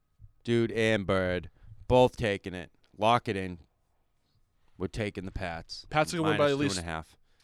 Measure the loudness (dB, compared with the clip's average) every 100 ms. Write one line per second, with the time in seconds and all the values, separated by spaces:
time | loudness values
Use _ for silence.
0 | _ _ -20 _ 0 2 2 2 2 2
1 | 2 0 2 -2 -6 _ -20 -16 2 6
2 | 6 4 -2 -2 -4 -10 -14 _ _ 0
3 | 4 4 2 -4 -4 -10 -18 _ _ _
4 | _ _ _ _ _ _ _ -8 -8 -4
5 | -6 -6 -10 -8 -8 -10 -12 -16 -6 -2
6 | -2 0 -2 2 2 2 -2 -2 -6 -8
7 | -8 -20 _ _